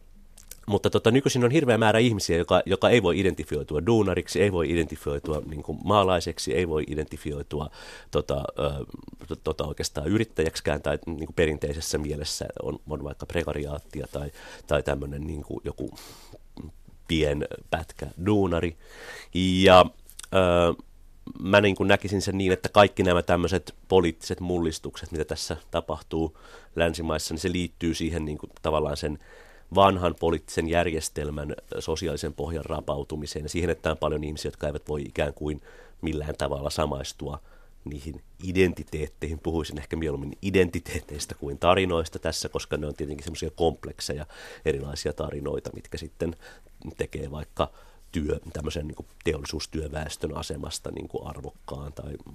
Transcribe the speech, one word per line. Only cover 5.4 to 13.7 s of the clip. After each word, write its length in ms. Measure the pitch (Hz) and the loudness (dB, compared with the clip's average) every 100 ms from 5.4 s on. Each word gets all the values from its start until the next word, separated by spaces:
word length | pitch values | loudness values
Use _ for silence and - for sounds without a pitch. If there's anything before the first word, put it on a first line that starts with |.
| - | -4
niin 140 | 76 | -10
kuin, 160 | 76 76 | -8 -6
maalaiseksi, 680 | 92 104 92 87 82 - - | 4 4 6 2 0 -6 -2
ei 140 | 67 87 | 0 2
voi 160 | 78 71 | 0 -2
identifioitua, 840 | 76 73 78 78 71 71 73 76 - - - - | -4 -6 -8 -8 -8 -6 -6 -6 -12 -20 -20 -4
tota, 320 | 73 - 69 - - | -4 -2 -4 -4 -2
ö, 260 | 71 69 - - - - - | -2 -2 -10 -14 -18 -18 -12
to-, 80 | 85 | -8
tota, 280 | 78 78 73 | -6 -4 -4
oikeastaan 420 | 73 - 73 76 | -4 -6 -4 -2
yrittäjäksikään 720 | 107 110 - - - - 73 | 0 0 0 -2 0 -2 -2
tai, 180 | 76 73 - | -2 -4 -4
niin 120 | 76 78 | -8 -6
kuin, 100 | - | 0
perinteisessä 600 | 80 76 73 73 - 76 | 2 2 -4 -6 -4 -4
mielessä 480 | 73 73 76 - - - | -2 -4 -6 -8 -8 -8
on, 160 | - 73 - | -8 -8 -8
on 140 | 73 | -8
vaikka 220 | 71 - - | -8 -10 -6
prekariaattia 840 | 87 78 73 71 | -4 -2 -4 -4